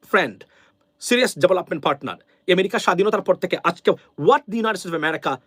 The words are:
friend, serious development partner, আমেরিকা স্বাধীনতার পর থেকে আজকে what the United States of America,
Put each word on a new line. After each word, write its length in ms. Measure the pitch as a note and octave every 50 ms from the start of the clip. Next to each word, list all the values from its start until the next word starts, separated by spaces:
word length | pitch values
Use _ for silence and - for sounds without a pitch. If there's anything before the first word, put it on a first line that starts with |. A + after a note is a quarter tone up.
| - -
friend, 260 | - G3 E3 A#2+ F#2+ - - _ _ _ _ _ _ _ _ _ _ _ - -
serious 220 | A#3+ A#3+ B3+ - - D3+ D#3
development 380 | F3 F#3+ F3+ E3+ - F#3 D#3 C#3
partner, 300 | D#3+ C#3+ - - A#2 F2 - _ _ _ _ _ - F3+
আমেরিকা 260 | F3+ F#3+ G#3 - G3+
স্বাধীনতার 420 | - - F#3 F3 G3 G#3+ G#3 G3
পর 140 | - - F3
থেকে 220 | - - - - - - E3
আজকে 220 | E3+ - - G#3 F#3 - _ _ _ - C#3+
what 140 | F#3 C4 D4 - -
the 60 | F#3+ A3+ G#3+
United 160 | A3 G#3+ F3+
States 140 | - F3+ E3
of 60 | D#3 D3+
America, 280 | D#3+ D#3+ D3+ - D#3+ C3 - _